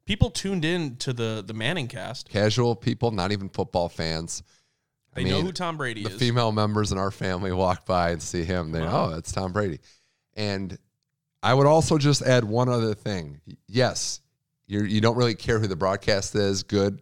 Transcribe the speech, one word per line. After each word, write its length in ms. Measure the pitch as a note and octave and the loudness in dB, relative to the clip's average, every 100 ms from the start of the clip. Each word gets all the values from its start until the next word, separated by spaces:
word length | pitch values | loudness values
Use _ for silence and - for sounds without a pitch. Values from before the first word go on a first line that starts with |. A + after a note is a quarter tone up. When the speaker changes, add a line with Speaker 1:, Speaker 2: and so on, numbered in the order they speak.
Speaker 1:
People 260 | - G#3 A#3+ | -4 2 2
tuned 340 | - F#3+ G3 | 0 -4 -2
in 320 | D3+ F3 D3+ B2 | 0 -2 -4 -6
to 160 | - | -6
the, 300 | A#2+ A2+ A2 G2 | -4 -4 -4 -8
the 80 | |
Manning 340 | A2 A2+ F3+ A#2 | -6 -4 -4 -6
cast. 400 | - F#2+ B2 - | -8 -12 -12 -4
Speaker 2:
Casual 480 | G2+ G#2+ A2 A#2+ A2+ | 0 2 4 2 0
people, 340 | - A2+ A#2+ | -2 0 0
not 220 | G#2+ F2+ | 0 -2
even 160 | G#2 G2 | -2 -4
football 400 | - F#2+ F#2 E2+ | -4 -2 0 -2
fans. 540 | - E2 D#2+ E2 - - _ _ _ _ _ _ - | -2 -4 -4 -6 -10 -12 _ _ _ _ _ _ -4
I 60 | |
Speaker 1:
They 80 | C3 | 0
know 60 | - | 0
Speaker 2:
mean, 100 | F#3 | -2
Speaker 1:
who 60 | |
Tom 240 | F3 F3 D#3 | -4 -6 -4
Brady 280 | C3 A2 | -6 -6
Speaker 2:
the 60 | G#2 | -6
Speaker 1:
is. 60 | G2 | -2
Speaker 2:
female 360 | A#2+ A#2+ A2+ | 0 2 2
members 400 | G#2+ G#2 G#2+ G#2 | 2 2 2 0
in 60 | G2 | 0
our 120 | F#2+ | -2
family 400 | - F#2+ F2+ G2 | -4 -4 -2 -2
walk 340 | F2+ F#2 F2+ - | 0 0 0 0
by 240 | F2+ E2+ | 0 2
and 120 | E2+ | -2
see 220 | - F2+ | -4 -4
him. 260 | E2+ F2+ D#2+ | -2 -2 -2
They, 80 | D#2+ | -4
Speaker 1:
Wow. 280 | D#2+ C3+ E3+ | -2 -2 -2
Speaker 2:
"Oh, 40 | D#2+ | -4
it's 160 | - | -8
Tom 200 | - F#2 | -6 -4
Brady." 280 | F#2+ G2+ D2 _ _ _ _ _ - | -2 -2 -4 _ _ _ _ _ -6
And 420 | G#2 G2 F#2+ F#2+ _ _ _ _ _ - | -4 -4 -6 -12 _ _ _ _ _ -4
I 120 | G2+ | 2
would 120 | C3+ C#3 | 6 6
also 320 | D#3+ D3+ D#3+ | 6 4 4
just 240 | C#3+ C#3 | 4 2
add 220 | - B2+ | 4 4
one 240 | G#2+ A#2 B2+ | 4 0 2
other 260 | B2 A2+ | 2 0
thing. 460 | G#2 G#2+ F#2+ D2+ C#2+ - | -2 -4 -6 -6 -14 -18
Y-, 100 | - - | -20 -4
yes, 540 | A2 A#2+ E2 - - _ _ _ _ - | 0 0 0 -6 -8 _ _ _ _ -6
you're, 160 | G#2 | -2
you 160 | G#2 G#2+ | 2 4
don't 160 | A2+ A#2 | 4 4
really 180 | A#2+ | 2
care 240 | G#2 - A2+ | 0 0 0
who 80 | G#2+ | 2
the 80 | E2+ | 0
broadcast 580 | F#2+ G2+ - G2+ - | 0 0 2 0 2
is, 280 | G#2+ G2+ G2 | 0 2 0
good, 380 | - G2+ G2 G2+ | 0 2 2 0